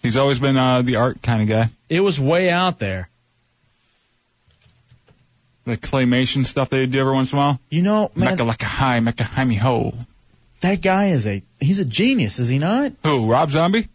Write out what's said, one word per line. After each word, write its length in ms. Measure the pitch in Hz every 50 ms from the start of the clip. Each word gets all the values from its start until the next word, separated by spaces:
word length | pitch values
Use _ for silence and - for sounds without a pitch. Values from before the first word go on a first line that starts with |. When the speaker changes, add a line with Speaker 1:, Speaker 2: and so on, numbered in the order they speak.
| -
Speaker 1:
He's 140 | 123 107 131
always 200 | 139 139 139 120
been, 180 | 143 139 135 131
uh, 260 | 127 127 127 127 123
the 140 | 123 123 107
art 260 | 117 127 - - -
kind 180 | - 117 110
of 60 | 107 104
guy. 220 | 110 110 113 113 - _ _ _
Speaker 2:
It 140 | 156 175
was 180 | 196 202 160 139
way 320 | 135 135 165 175 185 180
out 260 | 170 175 185 185 175 _
there. 320 | 113 98 92 92 90 - _ _ _ _ _ _ _ _ _ _ _ _ _ _ _ _ _ _ _ _ _ _ _ _ _ _ _ _ _ _ _ _ _ _ _ _ _ _ _ _ _ _ _ _ _ _ _ _ _ _ _
Speaker 1:
The 120 | 120 120 -
claymation 680 | - - - 135 131 123 123 127 131 123 - 139 131
stuff 240 | - - 143 135 -
they 160 | - 135 131
do 140 | 127 127 135
every 140 | 135 131 135
once 180 | 135 131 127 -
in 60 | 143
a 20 |
while. 180 | 143 143 143 127 _ _
Speaker 2:
You 120 | 151 160
know, 300 | 175 202 208 214 214 - -
man, 180 | - - - 190 180
Speaker 1:
Mecca, 60 | 120
lecca, 200 | 117 113 - -
hi, 360 | - - - 139 131 123 120
mecca, 240 | 113 117 113 - 117
hi, 200 | - - - 131
me, 120 | 127 117
ho. 380 | 101 107 131 123 117 - - - - 120 _ _ _ _ _ _ _ _ _ _ _
Speaker 2:
that 200 | - 175 202 180
guy 260 | - 190 185 190 202 196
is 180 | 180 135 104
a, 160 | 104 101 98 - _ _ _
he's 200 | - 139 196 196
a 60 | 190
genius, 520 | 127 107 - 202 254 269 240 139 101 - -
is 80 | 123 117
he 120 | 127 135
not? 340 | 151 170 214 254 285 269 - _ _
Speaker 1:
Who, 220 | 156 147 131 113 113
Rob 180 | 151 156 165 156
Zombie? 360 | 139 156 165 175 196 226 220 - _